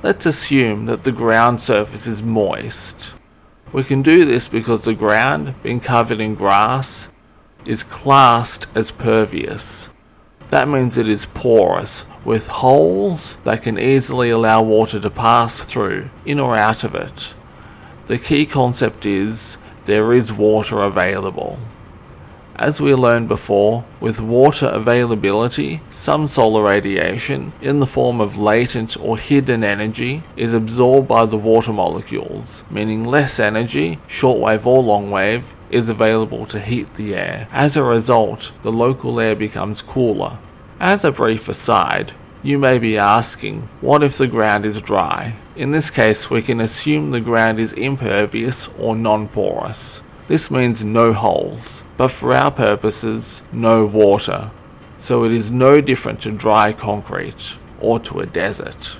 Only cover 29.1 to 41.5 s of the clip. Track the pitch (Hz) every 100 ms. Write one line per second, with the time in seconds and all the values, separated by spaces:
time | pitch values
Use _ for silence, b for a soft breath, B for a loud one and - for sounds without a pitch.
29.1 | 113 - 143 131 120 107 101 107 110 120
30.1 | 143 160 - 117 113 110 120 127 139 135
31.1 | 117 113 110 107 113 113 107 85 82 -
32.1 | - - - 117 - - - 107 110 113
33.1 | 143 139 - 107 110 117 135 160 160 -
34.1 | - 135 120 110 110 117 127 120 104 101
35.1 | 101 98 117 - - - 120 113 110 110
36.1 | 110 110 117 110 107 101 120 - - 107
37.1 | 95 90 104 113 - 147 147 131 117 117
38.1 | 117 104 107 - - 110 113 120 131 123
39.1 | 120 110 107 104 107 98 107 - 131 123
40.1 | 98 90 - - - - - 180 202 170
41.1 | - 117 110 -